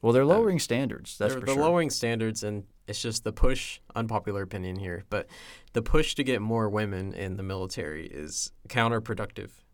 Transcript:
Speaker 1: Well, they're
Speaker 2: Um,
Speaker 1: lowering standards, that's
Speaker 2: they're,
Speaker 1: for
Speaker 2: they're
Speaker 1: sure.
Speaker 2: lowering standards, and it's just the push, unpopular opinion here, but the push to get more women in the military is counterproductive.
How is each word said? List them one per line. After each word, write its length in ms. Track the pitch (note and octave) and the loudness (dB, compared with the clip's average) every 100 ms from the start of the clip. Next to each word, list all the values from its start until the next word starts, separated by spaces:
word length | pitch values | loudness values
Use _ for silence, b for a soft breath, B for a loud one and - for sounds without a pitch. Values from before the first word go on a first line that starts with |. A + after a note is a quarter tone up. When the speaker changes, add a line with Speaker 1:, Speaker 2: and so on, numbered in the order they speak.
Speaker 1:
Well, 120 | A2+ | 6
they're 100 | B2 | 6
Speaker 2:
Um, 60 | C#3 | 6
Speaker 1:
lowering 320 | G3+ A3+ F3 | 6 6 2
standards, 580 | - A#2+ C3 - - - | 0 0 0 -4 -12 -2
that's 140 | G#2+ | 0
Speaker 2:
they're, 60 | C3 | 0
Speaker 1:
for 60 | B2 | 0
Speaker 2:
they're 80 | C3+ | 2
Speaker 1:
sure. 80 | |
Speaker 2:
lowering 260 | D#3 F3 D#3 | 4 4 2
standards, 540 | - A#2 A#2 A2 A2 | 0 0 0 0 -2
and 180 | G#2 G#2 G2 - - | -4 -6 -8 -18 -10
it's 160 | G#2+ | -6
just 220 | A#2+ A2 | -4 -2
the 80 | - | -4
push, 480 | - B2+ B2+ - - - A2+ | 4 4 4 -4 -12 -10 -6
unpopular 460 | A2+ A2 G#2+ G2 | -2 -2 -2 -4
opinion 340 | F#2 G2 F#2 F#2 | -6 -6 -6 -6
here, 260 | F#2+ F2+ F#2 | -6 -8 -4
but 160 | G#2 - B B B B | -6 -6 B B B B
the 100 | A#2+ | -4
push 320 | A2+ D#3 D3+ | 4 4 4
to 80 | - | 0
get 180 | C3 A#2+ | 0 0
more 280 | G#2+ A2+ G#2+ | 0 0 2
women 440 | G#2 G#2 F#2+ F#2+ | 0 -2 -2 -6
in 240 | F2 F#2+ F#2+ | -6 -6 -6
the 60 | |
military 640 | F#2+ F#2+ F#2 - D#2 D2+ E2 | -6 -6 -6 -6 -6 -8 -10
is 460 | C#2+ D#2 - - - - | -10 -8 -6 -8 -10 -6
counterproductive. 840 | A#2+ A2+ A2+ A#2 A2+ G#2 - G2+ - _ | 0 2 0 -2 -6 -6 -8 -14 -16 _